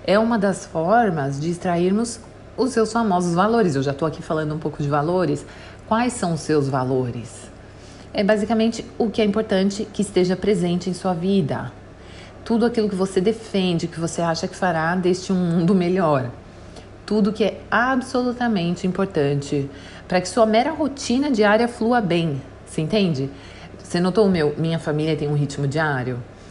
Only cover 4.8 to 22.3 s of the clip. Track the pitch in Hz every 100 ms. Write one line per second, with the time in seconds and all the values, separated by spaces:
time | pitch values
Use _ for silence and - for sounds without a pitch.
4.8 | 143 147 151 185 156 143 - - - -
5.8 | - 226 247 - 175 156 - 151 135 131
6.8 | 127 131 123 117 110 - - - - -
7.8 | - - - - 202 214 214 226 226 -
8.8 | - - 233 220 214 220 220 190 196 202
9.8 | 208 - 202 185 180 185 202 196 175 175
10.8 | 185 180 190 165 190 196 135 120 127 -
11.8 | - - - - - - - 226 233 233
12.8 | 214 185 190 190 196 220 - 196 185 165
13.8 | 165 165 165 - 170 165 185 - 180 165
14.8 | 160 185 180 180 - 185 175 170 170 190
15.8 | 175 185 160 139 120 - - - - -
16.8 | - - - 214 202 208 196 - - 214
17.8 | 254 262 254 247 247 240 240 196 170 175
18.8 | 185 180 196 156 143 143 139 143 139 -
19.8 | - - - 180 180 247 220 214 277 311
20.8 | 294 - - 247 294 214 208 220 240 -
21.8 | 220 247 185 170 165